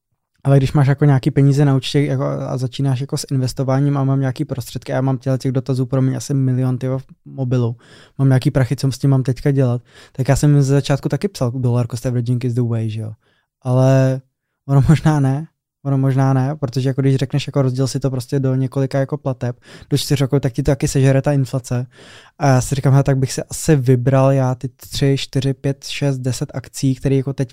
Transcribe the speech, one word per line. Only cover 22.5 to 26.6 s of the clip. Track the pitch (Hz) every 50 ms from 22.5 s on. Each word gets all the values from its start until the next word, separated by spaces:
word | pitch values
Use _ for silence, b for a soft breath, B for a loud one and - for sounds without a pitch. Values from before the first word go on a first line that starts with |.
| 131 127
si | 123 - 143
říkám, | 131 - 143 131
hele, | 139 135
tak | - 139 135
bych | 131 127 -
si | - -
asi | - - - - - 160
vybral | 143 127 123 131 127 120 127 131 135 135 135
já | 139 135 131 127 127
ty | 123 - 131
tři, | - _ - - - - 143 139 139 135
čtyři, | - - - 139 127 135 135
pět, | - - 139 139 - - -
šest, | - - 147 143 139 127
deset | 123 131 123 - 151 135 -
akcí, | 151